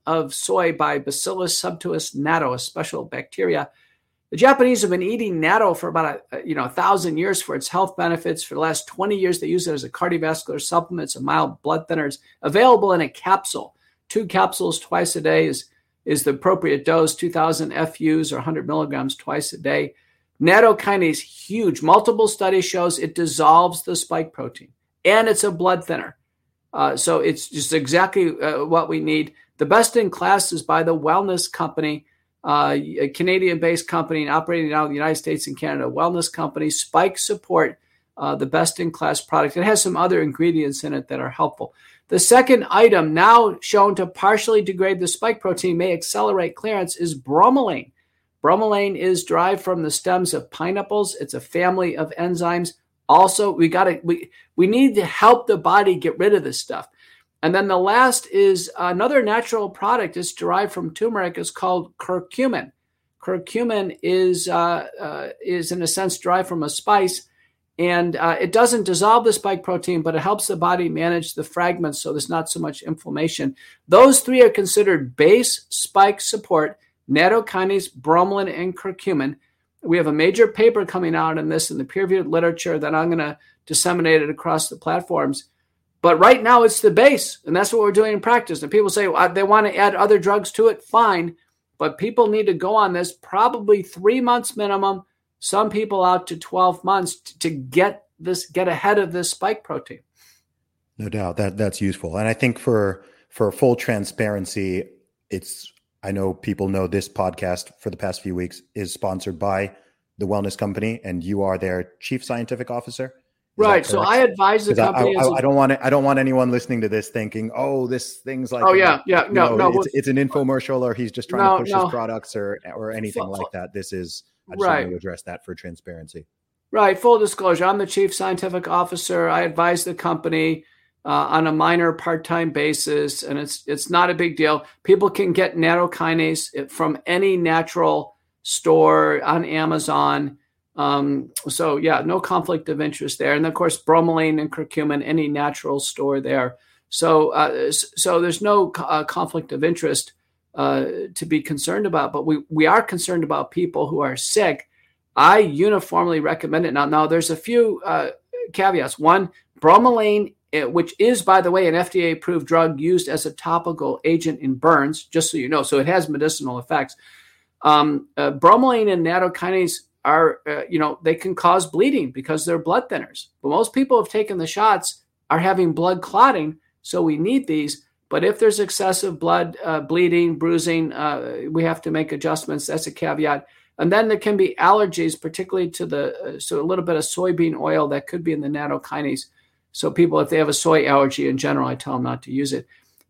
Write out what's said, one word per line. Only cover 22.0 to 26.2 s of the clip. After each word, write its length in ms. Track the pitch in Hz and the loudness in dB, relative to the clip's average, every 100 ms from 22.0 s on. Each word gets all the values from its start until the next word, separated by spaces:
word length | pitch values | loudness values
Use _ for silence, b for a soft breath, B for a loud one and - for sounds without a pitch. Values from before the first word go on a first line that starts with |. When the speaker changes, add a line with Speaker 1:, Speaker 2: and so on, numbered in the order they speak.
| 214 214 214 | 4 2 0
Speaker 1:
studies 380 | - 190 190 | 0 0 0
shows 340 | 180 180 175 165 | 0 -2 -2 -2
it 160 | 160 | -4
dissolves 680 | - 165 139 156 165 175 165 | -4 -4 0 4 6 4 0
the 140 | - 170 | -6 -6
spike 360 | - 165 160 | -4 -6 -6
protein, 360 | - 127 - - _ _ _ | -10 -14 -14 -20 _ _ _
and 220 | 180 214 226 | 2 4 4
it's 160 | 214 | 2
a 60 | 208 | -2
blood 340 | 170 185 180 | 0 0 0
thinner. 320 | 160 160 - - | -2 -8 -8 -16